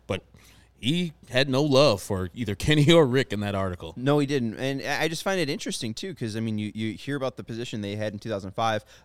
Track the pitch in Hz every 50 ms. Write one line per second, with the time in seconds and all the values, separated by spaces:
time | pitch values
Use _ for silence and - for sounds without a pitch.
0 | _ - 95 - - _ - - - - - - - _ _ - 101 123 160 180
1 | 180 165 - - - - 123 127 131 139 127 135 156 151 131 131 151 135 104 -
2 | - - 101 92 92 87 - 123 117 107 98 - - 151 151 151 143 156 165 170
3 | 151 120 123 135 120 - 101 104 104 101 101 98 95 92 87 - 85 80 78 113
4 | 127 143 147 147 143 131 147 135 117 113 85 - 127 135 139 135 - 127 143 139
5 | 156 160 165 - - 196 196 185 160 135 160 - - 220 - - 131 110 110 -
6 | - 190 156 - 123 110 104 113 113 113 107 104 107 104 - 107 110 110 101 -
7 | - 139 139 139 131 127 - - 104 - 117 113 120 - - 107 101 101 104 107
8 | 107 107 98 98 - 113 107 98 98 95 - - 113 113 110 107 - _ - -
9 | _